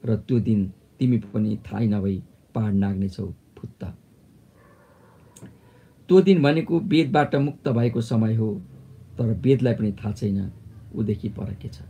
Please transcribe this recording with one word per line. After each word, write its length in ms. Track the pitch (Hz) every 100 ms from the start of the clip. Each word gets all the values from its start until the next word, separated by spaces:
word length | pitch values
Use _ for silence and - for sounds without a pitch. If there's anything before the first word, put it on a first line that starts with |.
| 123
र 100 | 107
त्यो 240 | - 123
दिन 320 | 98 107 92 - _ _
तिमी 180 | 127 120 110
पनि 240 | 117 107 107 -
थाहै 200 | 101 113
नभई 360 | 104 98 95 - _ _ -
पार 160 | 107
नाग्नेछौ 560 | 98 98 95 98 95 98 - _ -
फुत्त। 260 | - - - - _ _ - - - _ - - _ - - - - - - - - - - _ -
त्यो 120 | 185
दिन 200 | 190 185
भनेको 380 | 143 156 - 170
वेदबाट 560 | - 147 151 143 143 143
मुक्त 320 | 143 - -
भएको 340 | 117 120 117
समय 340 | 113 117 110 110
हो, 180 | 110 101 - - - - - -
तर 180 | 117 92
वेदलाई 300 | 127 135 123
पनि 180 | 107 107
थाहा 200 | 98 107
छैन 380 | 95 107 98 95 - - - - -
ऊदेखि 340 | 107 104 113
पर 240 | - 98 98
के 80 | -
छ। 120 | - -